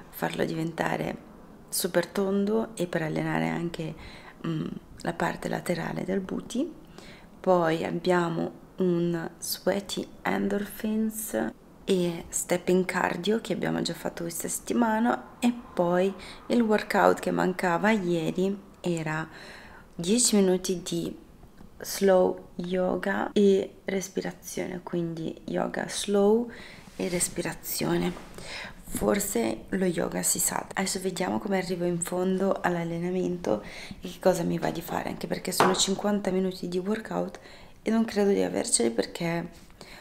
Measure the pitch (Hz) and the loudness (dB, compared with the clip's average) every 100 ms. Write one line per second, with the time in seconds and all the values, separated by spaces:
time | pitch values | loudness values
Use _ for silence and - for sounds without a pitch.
0 | - - 165 165 - 160 160 160 165 - | -16 -4 -2 0 0 0 -4 0 0 0
1 | 156 - - - - - - - 180 175 | -2 -6 -12 -20 -20 -20 -8 -4 0 0
2 | 170 202 190 202 202 220 226 - 175 170 | 0 -2 0 2 2 0 -2 -4 -4 -2
3 | 156 160 160 160 165 165 170 165 156 156 | -2 -2 0 0 0 0 -4 -6 -8 -10
4 | - - - - 165 156 170 - - - | -14 -18 -20 -10 -6 -4 -4 -8 -14 -8
5 | - - 170 - - - - 165 165 160 | -6 -2 -2 -2 -4 -4 -2 -2 -2 -4
6 | - 196 185 - - 233 311 - - - | -2 -4 -2 -6 -4 -4 -4 -6 -18 -18
7 | - - - - 185 180 165 165 180 170 | -18 -20 -20 -4 2 4 4 0 -2 -2
8 | 180 180 170 165 170 - - - 185 170 | 2 2 2 0 -4 -6 -14 0 2 4
9 | 175 170 165 - - - 185 202 202 - | 2 0 -4 -10 -8 -2 0 0 -2 -8
10 | - - - 196 202 202 202 - 214 220 | -8 -6 -2 0 0 -2 -4 -6 -2 0
11 | 220 220 - 220 - - - - - 185 | -2 -4 -4 -2 -4 -6 -20 -12 0 2
12 | 175 170 - - - 180 - 185 180 - | 2 -2 -6 -6 0 0 4 4 4 2
13 | - - 185 226 220 170 165 165 170 170 | 2 2 0 0 0 -2 0 0 -2 -2
14 | - - 170 170 190 - - 233 226 220 | -6 -4 -6 -6 -6 -6 0 2 4 4
15 | 240 - - - 240 240 - - 175 180 | 2 2 -2 0 2 2 -4 0 4 4
16 | 196 196 - - - 240 220 208 - 196 | 2 0 -14 -14 0 2 4 2 2 6
17 | 180 180 180 175 180 185 185 170 202 220 | 6 6 2 2 2 2 2 4 4 2
18 | 175 170 160 160 190 196 - - - 165 | 2 0 0 0 0 -2 -10 -8 -2 -2
19 | 156 156 160 - - - - - - - | -2 -4 -6 -10 -18 -18 -18 -20 -18 -6
20 | 170 240 240 208 190 185 185 175 170 170 | 0 4 6 6 6 4 0 -4 -2 -4
21 | - - - - - - - - - - | -4 -10 -18 -20 -20 -20 -20 -14 -8 2
22 | 190 185 185 185 - - 175 185 185 180 | 6 8 6 2 -8 -10 -4 0 0 0
23 | 196 202 - 208 202 196 196 - - 190 | -2 -2 0 6 6 6 2 -8 -4 -4
24 | 185 - 180 - - - 180 180 - 175 | -4 -6 -6 -10 -12 -8 -6 -6 -4 -4
25 | 170 165 160 - - 180 - - - - | -2 -4 -8 -8 -6 -2 -2 -2 -4 -4
26 | - 202 202 226 240 - - - - - | 0 4 6 4 2 -8 -16 -18 -16 -6
27 | 185 175 - - 170 - - - 151 175 | -4 -2 -2 -2 -6 -6 -8 -4 0 0
28 | 180 - - - - - - - - - | 0 -4 -12 -14 -12 -12 -12 -14 -8 0
29 | 202 202 - 233 226 - - 190 185 160 | 2 2 0 -2 -2 -4 -4 0 0 2
30 | - 180 180 185 - - - - 190 190 | 0 0 0 2 0 -2 -4 -4 -2 -2
31 | 190 175 185 214 208 190 180 180 175 175 | -4 -2 -2 -2 0 0 0 0 0 0
32 | 175 180 185 190 196 - 180 175 170 170 | -2 0 2 2 2 2 2 0 -2 -2
33 | 175 185 180 180 175 - - - - 196 | -2 0 0 -2 -2 -2 -4 -14 -12 -12
34 | 185 - 190 170 175 170 160 160 - - | -12 2 2 4 2 0 0 -4 -4 -4
35 | - - 165 175 - - 185 185 - 190 | -4 -6 -4 -4 -4 2 2 4 2 2
36 | 208 208 202 185 185 185 180 180 185 220 | 0 0 0 2 0 -2 -4 -4 -2 -4
37 | - 180 180 - - - - - - 226 | -2 -4 -4 -8 -18 -20 -20 -6 0 2
38 | 220 202 202 190 180 175 - - 233 226 | 2 4 4 4 2 0 0 2 2 2
39 | - - 170 170 170 - - - - - | -2 -2 -2 -2 -6 -12 -20 -20 -20 -18